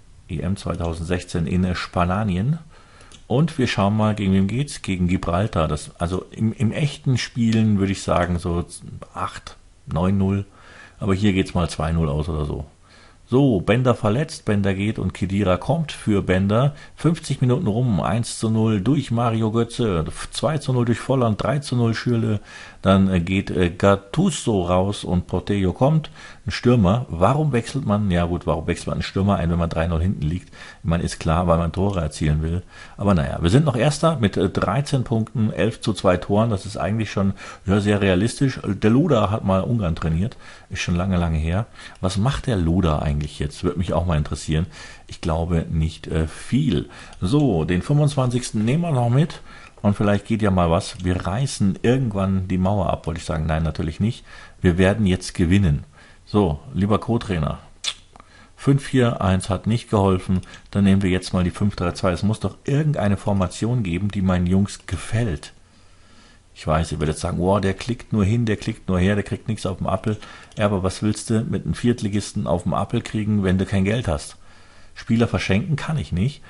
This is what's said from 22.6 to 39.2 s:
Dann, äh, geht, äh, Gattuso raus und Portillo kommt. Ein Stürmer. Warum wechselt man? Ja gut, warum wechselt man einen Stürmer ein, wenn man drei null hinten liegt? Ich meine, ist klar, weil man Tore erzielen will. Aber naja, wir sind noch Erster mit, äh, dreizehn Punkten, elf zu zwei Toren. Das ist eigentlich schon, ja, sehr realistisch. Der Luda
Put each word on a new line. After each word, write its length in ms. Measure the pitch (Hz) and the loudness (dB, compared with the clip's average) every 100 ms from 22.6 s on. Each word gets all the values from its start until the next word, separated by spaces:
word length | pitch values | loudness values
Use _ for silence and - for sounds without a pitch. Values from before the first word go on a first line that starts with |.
| - - | -20 -2
Dann, 300 | 92 98 95 | 4 4 4
äh, 80 | 92 | 2
geht, 300 | 85 95 101 | 2 0 0
äh, 200 | 85 90 | 0 0
Gattuso 920 | 92 101 98 - - 196 - - 101 | 2 4 4 0 0 0 0 0 0
raus 420 | 85 90 98 104 | 2 2 0 -2
und 220 | - 90 - | -2 -2 0
Portillo 480 | 90 - 101 92 | -2 -2 0 0
kommt. 360 | - 131 156 - - - - - | 2 2 2 0 -8 -20 -12 -8
Ein 40 | |
Stürmer. 540 | - 120 120 90 117 - | 0 4 6 6 2 0
Warum 420 | 85 95 143 156 | 0 2 2 2
wechselt 320 | 123 - 135 | 0 -2 -4
man? 260 | 110 104 104 | 0 0 2
Ja 140 | 85 | 0
gut, 220 | 85 87 - | 0 -2 -2
warum 200 | 80 80 | -2 -2
wechselt 200 | 85 - | -4 -4
man 80 | |
einen 80 | - | -4
Stürmer 340 | - 98 101 98 | -4 0 2 2
ein, 140 | 82 | 2
wenn 80 | 85 | 0
man 100 | 82 | 0
drei 180 | 82 82 | 0 0
null 140 | 82 | 0
hinten 220 | 90 - | 0 0
liegt? 260 | 76 90 - | -2 -4 -6
Ich 400 | - - - - | -18 -20 -8 -2
meine, 140 | 85 | 0
ist 180 | 82 - | 0 -4
klar, 260 | 85 80 87 | 0 2 2
weil 120 | 82 | 2
man 140 | 85 | 2
Tore 280 | 90 98 95 | 0 0 0
erzielen 420 | 76 - 76 76 | -4 -2 0 0
will. 200 | 80 87 - - - - | 0 -4 -6 -16 -20 -4
Aber 160 | 101 | 2
naja, 260 | 90 69 - | 2 2 0
wir 80 | 85 | 2
sind 160 | 120 156 | 4 4
noch 100 | 127 | 2
Erster 400 | 143 - 165 147 | 0 2 0 2
mit, 220 | 196 - | 0 0
äh, 100 | 95 | -2
dreizehn 560 | - 90 113 147 135 | 0 -2 -2 0 -2
Punkten, 480 | 113 113 110 120 110 | 0 -2 -2 -2 -2
elf 300 | - 104 - | 0 -2 -2
zu 100 | - | -4
zwei 240 | 101 98 90 | 0 2 2
Toren. 320 | - 101 117 | 2 2 2
Das 160 | 101 | 0
ist 140 | - - | -4 -6
eigentlich 340 | 85 110 104 | -2 -2 -2
schon, 220 | 107 98 - - - 98 | 0 0 -2 -10 -8 0
ja, 140 | 104 | 2
sehr 200 | 101 101 | 4 2
realistisch. 600 | 98 90 117 - 139 - | 4 4 2 0 -2 -2
Der 260 | - 98 107 | -4 0 4
Luda 400 | 123 170 117 | 4 4 2